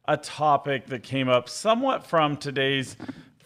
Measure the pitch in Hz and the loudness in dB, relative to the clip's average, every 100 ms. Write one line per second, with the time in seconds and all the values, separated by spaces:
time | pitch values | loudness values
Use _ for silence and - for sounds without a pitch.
0 | - 147 - - 151 143 143 135 - 127 | -2 -2 -4 -2 2 2 2 -4 -4 -10
1 | - 135 127 123 - - 214 226 269 - | -6 -2 4 2 2 -4 0 2 2 -2
2 | - 165 151 143 143 139 135 139 127 - | 0 2 2 0 -6 -2 0 0 -4 -10
3 | - - - _ | -14 -16 -18 _